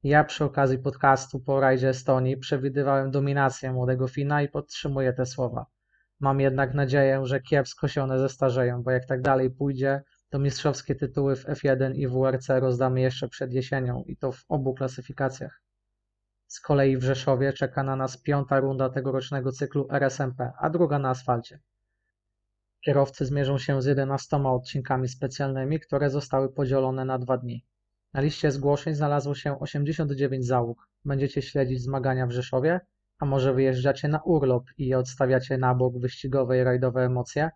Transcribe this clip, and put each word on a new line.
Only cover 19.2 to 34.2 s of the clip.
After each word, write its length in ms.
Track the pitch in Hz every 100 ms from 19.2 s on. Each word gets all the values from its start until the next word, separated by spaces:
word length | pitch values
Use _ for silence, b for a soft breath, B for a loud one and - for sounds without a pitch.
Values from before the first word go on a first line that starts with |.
| 131 139 131
cyklu 360 | 131 143 147 135
R 120 | 143
S 180 | 135 131
M 140 | 135 127
P, 160 | 123 -
a 100 | 156
druga 300 | 165 170 143
na 100 | 131
asfalcie. 500 | 127 - 120 - - _ _ _ _ _ _ _ _ _ _ _ _ -
Kierowcy 400 | 143 139 - 131
zmierzą 320 | 143 135 139
się 240 | 131 139
z 40 | 127
jedenastoma 640 | 139 135 139 - 147 135
odcinkami 540 | 131 131 139 123 131 131
specjalnymi, 720 | 131 135 135 139 131 131 156
które 300 | - 139 143
zostały 440 | 139 139 135 135
podzielone 520 | 135 135 135 131 131 131
na 140 | 131
dwa 180 | 123 127
dni. 280 | 120 117 _ _ _ _ _
Na 80 | 135
liście 300 | 143 - 156
zgłoszeń 440 | 139 143 143 - 147
znalazło 400 | 151 143 135 143
się 240 | 147 139
osiemdziesiąt 520 | 147 143 143 160 151
dziewięć 340 | 139 139 131 123
załóg. 440 | 127 117 120 _ _ 143
Będziecie 360 | 135 139 -
śledzić 400 | - 147 131 127
zmagania 460 | 123 135 131 127 127
w 40 |
Rzeszowie? 480 | 120 123 131 147 180 _ _ _ _
A 60 | 143
może 280 | 135 131
wyjeżdżacie 540 | 131 135 127 135 135 147
na 120 | 151